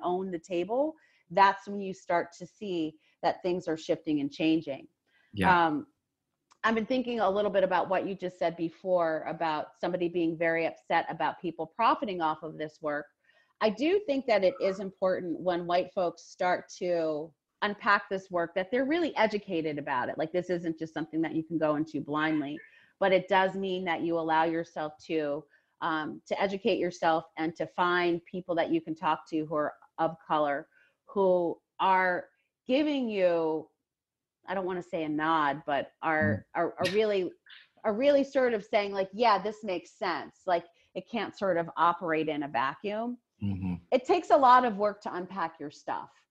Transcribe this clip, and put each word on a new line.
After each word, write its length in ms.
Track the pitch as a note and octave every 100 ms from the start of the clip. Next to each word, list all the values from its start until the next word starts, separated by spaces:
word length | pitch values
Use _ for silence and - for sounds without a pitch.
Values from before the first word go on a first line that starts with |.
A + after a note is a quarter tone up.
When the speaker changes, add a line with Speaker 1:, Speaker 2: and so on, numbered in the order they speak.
Speaker 1:
owned 280 | E3 F3+ F#3+
the 60 | F3
table, 560 | - F3 F3+ A#3+ D4+ D#4 _ _ -
that's 360 | E3+ G3 G3 -
when 140 | G3+
you 120 | F#3+
start 360 | F#3 - - - -
to 80 | F3
see 480 | _ G#3 F3 D#3 - _ _
that 200 | E3+ -
things 240 | F#3+ F3+ E3+
are 100 | D#3
shifting 440 | - D#3+ - D3+
and 100 | C#3
changing. 560 | - D#3+ D#3+ D3+ C3+ - _ _ _ _
Speaker 2:
Yeah. 340 | G#2 F#3 F3 E3
Speaker 1:
Um, 200 | D3+ - _ _ _ _ _ _ _
I've 140 | A3 A3+
been 100 | A3
thinking 340 | C4 A#3+ A#3
a 80 | F#3+
little 220 | G3 G#3
bit 140 | F#3+
about 240 | F#3 F3+ -
what 180 | F#3 F#3
you 80 |
just 240 | F#3+ F3+ -
said 180 | E3+ E3+
before 680 | E3 - F#3+ F3+ E3 D#3 D3
about 400 | D#3 E3 D3+ - -
somebody 280 | F3 F3 F3
being 300 | F3+ E3 D#3+
very 280 | E3 E3 D#3+
upset 400 | - - E3+ C#3
about 300 | D#3+ D#3 -
people 260 | F3 D#3+ D#3
profiting 460 | - A#3 D#4 A3+ F3+
off 200 | D#3+ D#3
of 120 | D#3+ D#3
this 220 | D#3 -
work. 260 | D#3 D3 - _ _ _ _ -
I 100 | A3
do 300 | G3+ D4+ G4+ G#4
think 200 | C4+ C4
that 180 | G#3
it 100 | F#3 F3+
is 180 | F#3+ F#3+
important 600 | G3 - F#3 F#3 F3+ D#3
when 260 | F3+ F3 F3
white 260 | F3 F3+
folks 300 | - F3 E3
start 440 | - - F3+ F3 - -
to 540 | F3+ F3 D#3+ D3+ E3 _ _ _
unpack 460 | G#3 G3+ A3 G3+ -
this 220 | F#3+ F#3+
work 240 | F3 E3+
that 160 | - F#3
they're 140 | B3
really 300 | C4+ E4 D#4+ -
educated 640 | A3 G#3 G#3 E3+ D#3 D3
about 300 | D3 C3 B2
it. 100 | -
Like, 140 | D#3+
this 180 | F3+ F3+
isn't 280 | F3+ E3+ D#3+
just 160 | D#3+
something 260 | D3+ D#3 D#3
that 120 | D#3+
you 80 | D#3+
can 160 | D#3+ E3
go 180 | D#3 D3+
into 240 | D#3 D3
blindly, 580 | C3+ D3+ D#3 D#3 C#3+ D3 - - _ -
but 120 | F#3+
it 160 | F#3 F#3
does 260 | F#3+ F#3+
mean 300 | F#3+ G3 F#3
that 180 | F#3 E3
you 160 | E3+ E3
allow 260 | D#3+ D#3+
yourself 500 | E3 E3 E3 - D3+ - -
to, 380 | D#3+ D3 C#3+ D3+ _ _ _
um, 380 | E3 D#3+ D3+ - -
to 140 | -
educate 380 | G3 G3 A#3 F#3
yourself 460 | F3 F3 E3+ D#3+ - -
and 160 | D#3+ E3
to 100 | D#3+
find 580 | - F3+ F3+ F3 E3+
people 300 | - F#3 F3+ E3+
that 140 | D#3+
you 100 | E3
can 140 | D#3+
talk 340 | D#3 E3+ D#3 -
to 140 | D#3+ D#3
who 80 |
are 200 | D#3 D3 - _ -
of 180 | D#3+ E3 -
color, 400 | D#3 D3 C#3+ D#3+ _ _ _ -
who 520 | - F#3+ F3+ E3+ - _ -
are 460 | F#3 F#3 F#3 F3 - _ _ _ -
giving 420 | C4 D4+ C#4+ A#3+
you, 600 | G#3 F3+ E3+ D#3+ D#3 D#3 _ _ _ _ _ _ _ -
I 80 |
don't 120 | F#3+ F3+
wanna 160 | F#3
say 220 | E3+ F3
a 40 | D#3
nod, 540 | D3+ D#3 E3 D3 C#3+
but 280 | D3+ C#3 - _
are, 420 | D#3 D#3 D#3 G2+ - -
Speaker 2:
Mm. 40 |
Speaker 1:
are, 140 | E3+ -
are 120 | F3+
really, 380 | G3+ A3 G3+ F3 - - - - _
are 100 | A3
really 300 | G#3 C#4 C#4+
sort 280 | C4+ C#4 B3+
of 120 | A3
saying, 280 | F#3+ A3 G3+
like, 160 | G3 F#3+
"Yeah, 260 | G3 A#3+ G3
this 260 | G3 G#3+
makes 280 | A3 F3 -
sense." 480 | - G3 D3+ A2 - -
Like, 200 | F3 F3 _ _
it 140 | - -
can't 280 | A#3 F#3 -
sort 200 | F#3+ E3+
of 140 | E3 -
operate 520 | E3 E3+ F3+ D#3 D#3
in 140 | D3
a 60 | C#3+
vacuum. 680 | A#2 C3+ - G3+ G#3 A#3 B3 _ _
Speaker 2:
Mm-hmm. 320 | G2+ G2 F#2 F2 -
Speaker 1:
It 140 | C4 -
takes 240 | F#4 F4
a 60 | D#4
lot 280 | B3+ B3+
of 120 | B3 G3
work 260 | G#3 G3+
to 120 | -
unpack 440 | D#3 - F#3+ E3 -
your 120 | D3
stuff. 380 | - - G2 - _ _